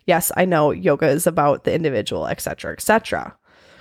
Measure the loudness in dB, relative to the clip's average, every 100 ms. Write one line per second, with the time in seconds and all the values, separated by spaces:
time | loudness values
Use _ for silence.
0 | 0 0 2 0 2 4 2 2 0 2
1 | 2 2 0 2 0 2 0 -2 0 -2
2 | -4 -6 -6 -6 -8 -10 -10 -8 0 0
3 | 0 -8 -8 -18 _ _ _ -20